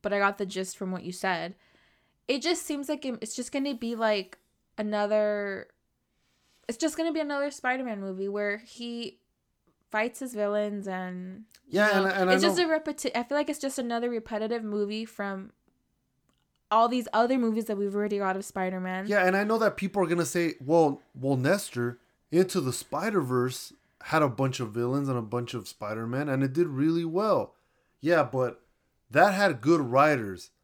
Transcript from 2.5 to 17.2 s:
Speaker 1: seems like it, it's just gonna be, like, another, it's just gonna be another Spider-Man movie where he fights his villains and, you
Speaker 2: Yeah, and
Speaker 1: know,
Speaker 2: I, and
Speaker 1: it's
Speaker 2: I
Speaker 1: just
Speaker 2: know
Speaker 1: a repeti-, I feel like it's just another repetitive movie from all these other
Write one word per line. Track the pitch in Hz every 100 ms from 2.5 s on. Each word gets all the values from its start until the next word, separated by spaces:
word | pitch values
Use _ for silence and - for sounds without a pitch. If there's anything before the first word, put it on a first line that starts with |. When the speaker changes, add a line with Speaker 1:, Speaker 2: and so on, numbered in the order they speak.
| 339 -
Speaker 1:
seems | 285 277
like | 294
it, | 269 226
it's | 220
just | - 240
gonna | 277 277
be, | 233 233 226
like, | 220 208 185 - _ _ _ -
another, | 214 208 208 214 208 208 202 190 - _ _ _ _ _ _ _ _ _ -
it's | 226
just | 320 311
gonna | 330
be | 320
another | 294 285 285
Spider-Man | 285 254 254 254 208
movie | 196 185 196
where | 202 208 208
he | 233 - 240 233 233 _ _ _ _ _ _ _ _
fights | 214 233 233
his | 262
villains | 220 208 208 208 208 196
and, | 185 185 180 185 196 220 - _
you | 185
Speaker 2:
Yeah, | 208 196
and |
Speaker 1:
know, | 190
Speaker 2:
I, | 190
and | 185
Speaker 1:
it's | 185
Speaker 2:
I | -
Speaker 1:
just | 349
Speaker 2:
know | 339
Speaker 1:
a | 311
repeti-, | 311 294 277 233
I |
feel | 240 294
like | 294
it's | 294
just | - 269
another | 240 233 240
repetitive | 233 226 214 214 233
movie | 220 208 202 214 226
from | - 202 190 202 _ _ _ _ _ _ _ _ _ _ _ _
all | 214 233
these | 254 226
other | 220